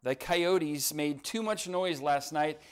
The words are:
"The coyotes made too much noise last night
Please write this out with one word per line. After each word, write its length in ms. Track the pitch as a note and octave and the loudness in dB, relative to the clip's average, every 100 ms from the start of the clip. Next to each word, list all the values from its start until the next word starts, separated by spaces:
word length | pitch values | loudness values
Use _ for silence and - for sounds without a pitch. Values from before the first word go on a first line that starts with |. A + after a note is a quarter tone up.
"The 120 | B2+ C3+ | -2 -2
coyotes 800 | - F3 F3 F#3 D#3 D3 - | 0 2 4 4 2 -2 -2
made 320 | D3+ D3 C#3 - | 0 -2 -2 -4
too 180 | A3+ | -4
much 240 | A3 G#3+ F3+ | -2 -2 -2
noise 320 | F3+ F#3 D3 | 0 0 0
last 320 | D3 C#3+ C#3+ | 0 0 0
night 300 | D#3 D3+ D3+ - | 0 0 -2 -12